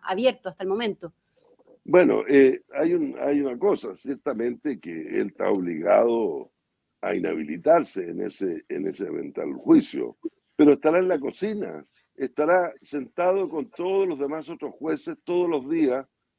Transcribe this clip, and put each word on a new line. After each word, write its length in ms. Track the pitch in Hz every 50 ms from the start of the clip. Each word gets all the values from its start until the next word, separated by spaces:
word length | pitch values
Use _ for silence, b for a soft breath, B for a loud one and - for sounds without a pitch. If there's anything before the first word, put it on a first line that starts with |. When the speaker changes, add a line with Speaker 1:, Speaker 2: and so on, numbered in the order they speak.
| -
Speaker 1:
abierto 460 | 185 190 196 247 254 - - - 190
hasta 120 | - -
el 60 | 190 190
momento? 460 | 190 220 240 214 180 - 185 160 - _ _ _ _ _ _ _ _ _ _ _ - _
Speaker 2:
Bueno, 420 | - - 151 180 175 127 110 107 107 107
eh, 340 | 143 139 135 131 131 123 _ _ -
hay 180 | 143 156 165
un, 240 | 175 170 151 135 - 120
hay 220 | 123 139 143 143
una 180 | 143 131 123 120
cosa, 380 | - 208 170 - - 110 92
ciertamente 840 | - - 131 139 120 - 147 123 107 117 123 120 - - 151 127 -
que 400 | - 85 82 80 78 - - 101
él 100 | 107 101
está 220 | - - 95 98
obligado 1000 | 101 95 90 87 82 76 82 87 95 104 113 120 117 117 110 92 78 67 - - _ _ _ _ _ _ _ _ _ _
a 140 | - 95 92
inhabilitarse 960 | 92 87 87 82 80 78 73 82 85 - 151 165 170 127 - - - 87 85
en 100 | 82 92
ese, 440 | 95 - - - 101 90 82 78 - -
en 180 | - 85 -
ese 200 | 78 - - 98
eventual 480 | 80 78 78 - 71 - - - 73 69
juicio, 640 | - - 135 165 156 - - - 65 62 58 - _ - - _ _ _ _ _
pero 200 | - 151 147 143
estará 240 | 143 - 156 160 180
en 100 | 185 185
la 100 | 180 143
cocina, 640 | 131 151 - - 190 214 214 208 175 92 80 76 - _ _ _ _ _ _
estará 600 | - 139 123 _ - 151 160 180 185 175 165 - -
sentado 640 | _ - 143 147 127 120 _ - 175 185 190 196 190 156
con 220 | 156 156 135 -
todos 360 | - - 175 185 190 196 196
los 120 | 185 156 135
demás 320 | 143 139 151 160 151 -
otros 240 | 165 127 156 127 -
jueces 420 | - 135 160 156 143 - 170 156 - _
todos 240 | - 175 175 175 175
los 200 | 160 139 127 139
días, 360 | 165 165 156 131 123 135 131 _ _ _ _ _ _